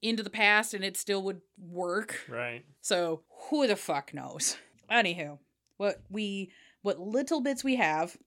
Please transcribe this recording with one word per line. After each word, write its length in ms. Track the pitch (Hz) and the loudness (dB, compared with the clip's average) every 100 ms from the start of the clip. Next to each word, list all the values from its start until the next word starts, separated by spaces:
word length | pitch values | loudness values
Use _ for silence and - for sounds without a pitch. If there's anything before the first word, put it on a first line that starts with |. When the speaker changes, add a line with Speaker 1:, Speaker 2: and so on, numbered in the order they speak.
Speaker 1:
into 200 | 214 226 | -2 -2
the 60 | 208 | -2
past 440 | 214 208 208 220 | 4 6 6 4
and 100 | 208 190 | -2 -4
it 100 | 185 | -4
still 260 | - 196 | -2 0
would 180 | 190 190 _ - | 0 -6 _ -20
work. 640 | 175 175 180 185 220 - - | -12 -6 -2 -2 -4 -10 -8
Speaker 2:
Right. 340 | 120 120 117 - _ | -6 -4 -6 -14 _
Speaker 1:
So, 400 | - 185 175 160 - - - | -2 0 0 -2 -8 -18 -2
who 160 | 302 269 | 2 4
the 80 | 196 | 2
fuck 380 | - 143 - | 0 -2 -2
knows? 440 | 143 131 - - - - _ - | -10 -10 -2 -2 -2 -12 _ 0
Anywho, 500 | 226 202 175 147 147 _ _ _ _ | 2 4 0 -8 -10 _ _ _ _
what 240 | 202 - - | -2 -2 -6
we, 420 | 196 208 196 185 - - _ | -6 -4 -4 -8 -12 -20 _
what 160 | 202 185 | -2 -2
little 420 | 185 233 277 320 | 0 -2 0 0
bits 220 | 262 269 | 0 0
we 120 | 269 254 | 0 2
have, 380 | 170 156 170 - | 4 2 0 -4